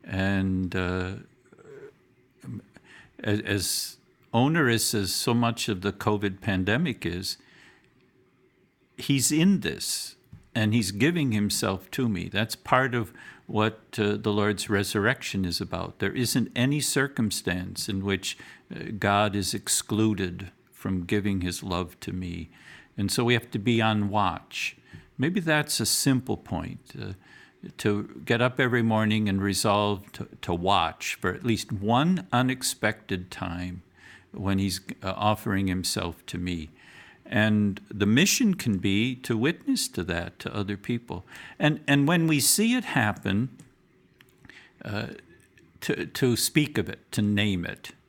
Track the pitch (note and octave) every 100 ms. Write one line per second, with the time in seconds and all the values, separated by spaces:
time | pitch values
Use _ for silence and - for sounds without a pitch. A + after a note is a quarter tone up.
0 | - F#2+ F#2+ G2 F#2+ F#2 F#2 F#2 F2+ F#2
1 | F#2 G2 - _ _ - - - - _
2 | _ _ _ _ - - - - - -
3 | - - A2 G#2 - G2+ F2 - - -
4 | _ _ _ A#2 C3 E3 C3 A2+ - A2+
5 | F#2+ - - A#2+ A#2 A2+ - G2 G2 G2+
6 | - G#2 G2+ F#2+ - F#2+ F#2 A2+ E3+ A2
7 | E2 F2 F#2+ - _ - - _ _ _
8 | _ _ _ _ _ _ _ _ _ -
9 | - C#3 A#2 D3+ F3+ G3 D#2+ - - -
10 | - - _ - - A#2 A2 A#2 F#2+ G2
11 | C3+ F3 C#3 G#2+ G#2 - G#2 F#2+ - -
12 | B2 F#2+ F2 G2 A2 - - B2+ C3 A#2+
13 | A2+ - - - - G#2+ A2 - _ -
14 | G#2 G#2 A2 G#2 G#2 G2 - G2+ G2 G#2+
15 | G#2 C3 - G2 F#2 E2+ F2 F2 F2 -
16 | G2 - A#2+ C3 A2+ - B2+ D3 - -
17 | C#3 C#3 A2 - - F2+ F#2 F#2 - F#2+
18 | G2 F#2+ - - - - _ - - G#2
19 | G2+ G2+ G#2 G2+ F#2 G#2+ - - - G#2+
20 | A2 G2 F#2 E2+ F2 _ _ - - F#2+
21 | F2 G#2 G2+ F#2+ F2+ F2 G2 F2 F2+ -
22 | - F#2 F2+ E2+ E2 - - - - -
23 | G2 - A#2+ A#2+ - - G#2 A2+ A2 G#2
24 | G2+ G#2 F#2+ D#2+ - - - - - -
25 | - - C3+ F#3+ E3 D3+ D3 - A2 -
26 | D3 B2+ B2 G#2 - E2+ E2+ F2 - -
27 | G2+ F#2+ - - - _ - - A2 G#2
28 | - B1+ - A#2 B2 B2+ B2+ A#2+ A2+ A2
29 | G#2+ G#2+ G#2+ G2 G2+ F#2+ A2 G2+ G#2 G2
30 | - - - - - F2 F2+ G2 E2 -
31 | - - F#2+ F#2 B2+ G#2+ - G2+ G2+ A#2+
32 | D#3+ F#3 - A#2+ B2+ B2+ - - G#2+ A2
33 | - F#2+ F2+ - F2+ F2 F2+ F2+ - _
34 | - - _ - F#2+ F#2+ G2 F2+ - -
35 | F#2+ F#2+ G#2+ G#2+ A2+ G2 G2 F#2 F2 -
36 | F2 E2 - F2 F2+ E2+ D2+ - - -
37 | - - - G#2+ G#2+ G#2+ G#2 F#2+ - -
38 | G2+ A#2 G3 - A#3 F3+ - F#2+ G2 G2
39 | A#2+ B2 - A2+ C3 E3+ - C4+ - -
40 | F2 E2+ F2 - - G#2+ G2 G2 - A#2+
41 | - F2+ - - - - D3+ D3+ - C#3+
42 | C#3+ F3 E3 D3 B2 - A3 B3+ - C#3
43 | G#2+ G2 G2 G2 C3 - - _ _ _
44 | _ _ - _ - - - _ - G#2
45 | A#2 - - - _ _ _ _ - -
46 | E2+ - B2+ A#2 - - D3 A#2 F#2+ -
47 | _ - G#2 G#2 G#2+ F#2 E2+ - - -